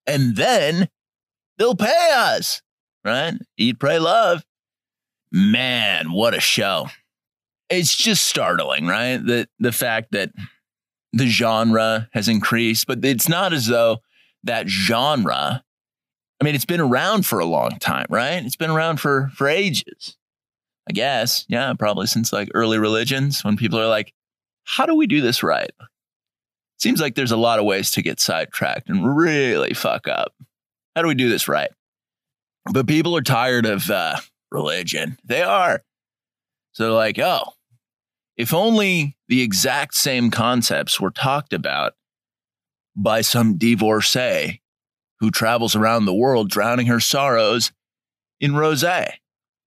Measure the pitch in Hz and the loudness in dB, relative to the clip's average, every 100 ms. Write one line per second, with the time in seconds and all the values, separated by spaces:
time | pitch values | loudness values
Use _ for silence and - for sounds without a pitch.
0 | - 147 127 107 196 233 147 170 185 _ | -4 0 0 2 2 2 2 0 -2 _
1 | _ _ _ _ _ - 233 190 214 330 | _ _ _ _ _ 0 0 2 2 4
2 | 339 269 190 104 - - _ _ _ _ | 4 4 2 0 -2 -8 _ _ _ _
3 | 101 123 160 - - - 113 117 139 165 | -4 -2 -2 -6 -10 -2 -2 0 0 2
4 | 165 220 202 170 - _ _ _ _ _ | 2 4 2 0 -4 _ _ _ _ _
5 | _ _ - 87 98 117 127 123 104 85 | _ _ -4 2 4 2 0 0 0 -2
6 | 80 90 117 92 - - 98 87 71 - | -2 0 0 0 0 0 0 -2 -4 -14
7 | _ _ _ _ _ _ - 180 160 - | _ _ _ _ _ _ -4 -2 0 0
8 | 226 196 - 151 92 87 71 69 82 101 | 0 0 0 -2 0 0 -2 -2 -2 -2
9 | 123 127 - 120 - - 120 110 123 113 | -2 -2 -2 -2 -2 -2 -2 -2 -4 -4
10 | 113 101 95 - - _ _ _ _ _ | -4 -6 -6 -10 -18 _ _ _ _ _
11 | - 113 131 110 117 110 113 110 110 110 | -6 0 0 2 2 2 2 2 2 -2
12 | 110 110 104 110 95 117 117 113 - 127 | -4 -4 0 0 0 0 0 -2 -2 -2
13 | 135 123 - 170 190 160 113 117 117 110 | -2 0 0 0 0 -2 0 2 2 0
14 | _ _ _ _ 120 113 101 95 95 117 | _ _ _ _ -6 -4 -4 -2 0 0
15 | 143 143 90 64 73 127 _ _ _ _ | 0 0 0 -2 -2 -4 _ _ _ _
16 | _ _ _ - 147 143 - 175 143 123 | _ _ _ -4 -2 -2 -2 -2 0 0
17 | 175 214 - 104 85 78 60 57 - 67 | 0 0 0 -2 -2 -2 -2 -4 -6 -4
18 | - 98 131 180 123 - 160 156 165 156 | -2 -2 -2 -4 -6 -6 -2 0 0 -2
19 | 147 135 135 - 139 170 202 117 - - | 0 0 -2 -2 0 0 0 -4 -8 -16
20 | - - _ _ _ _ _ _ - 90 | -20 -20 _ _ _ _ _ _ -8 -2
21 | 131 127 123 - - 120 135 - 104 98 | 0 0 -2 -2 -2 -2 -2 -2 -2 -2
22 | 101 120 117 107 104 - 113 110 107 110 | -2 -2 -2 -4 -6 -4 0 2 2 0
23 | 117 135 139 139 104 104 110 113 113 107 | 0 -2 -2 -2 -2 0 0 0 0 0
24 | 107 _ _ _ _ _ - - 320 311 | -2 _ _ _ _ _ -8 -2 2 2
25 | 277 151 120 - 85 67 50 - - _ | 4 2 2 0 0 0 -4 -12 -20 _
26 | _ _ _ _ _ _ _ - 214 - | _ _ _ _ _ _ _ -4 -2 0
27 | 147 120 123 113 117 113 104 98 - - | -2 -2 0 2 2 2 2 0 -2 -2
28 | 87 - - 82 76 - 71 - - 92 | -4 -2 -2 -2 -4 -4 -4 -4 -4 -2
29 | 104 143 165 151 131 87 65 - 90 60 | 0 2 2 2 2 0 -2 -2 -4 -4
30 | - - - _ - _ _ _ _ 160 | -4 -4 -6 _ -20 _ _ _ _ -2
31 | 165 135 123 98 - 73 71 _ _ _ | 0 0 0 0 0 -2 -4 _ _ _
32 | _ _ _ _ _ _ - 110 127 156 | _ _ _ _ _ _ -4 -2 2 0
33 | 165 170 131 135 127 123 110 98 82 98 | 2 0 0 0 2 0 0 -2 -2 -2
34 | 80 69 - _ - 73 76 87 87 78 | -2 -6 -10 _ -10 -6 -4 -4 -6 -6
35 | 76 131 - 127 180 196 175 98 _ _ | -6 -10 -6 -2 0 2 2 -2 _ _
36 | _ _ _ _ _ _ _ - 113 113 | _ _ _ _ _ _ _ -4 0 2
37 | 110 104 165 156 - - _ _ _ _ | 0 0 0 -2 -4 -14 _ _ _ _
38 | _ _ _ - 117 160 226 220 196 175 | _ _ _ -6 -2 2 4 4 4 0
39 | 147 - - 127 123 95 131 135 139 - | -2 -6 -2 0 2 0 0 0 -2 -2
40 | 143 127 120 110 117 123 113 76 - - | -2 0 0 2 0 2 0 -2 -2 -2
41 | 95 - 135 139 - 92 71 69 64 - | -4 -2 -2 -2 -4 -6 -4 -4 -4 -6
42 | _ _ _ _ _ _ _ _ _ - | _ _ _ _ _ _ _ _ _ -4
43 | 107 110 107 120 113 90 113 113 110 107 | 0 0 2 2 2 4 2 4 4 2
44 | - 127 127 85 73 - _ _ _ _ | 2 0 0 0 -2 -6 _ _ _ _
45 | _ - 110 - 113 117 113 107 110 117 | _ -2 -2 0 0 0 0 2 2 2
46 | 101 92 127 123 104 104 110 123 120 117 | 2 2 2 2 2 0 0 2 2 2
47 | - 143 139 117 107 120 113 _ _ _ | 2 0 2 2 2 2 -2 _ _ _
48 | _ _ _ - 143 147 156 147 170 180 | _ _ _ -4 -2 2 2 2 0 0
49 | - - _ _ _ _ | -4 -8 _ _ _ _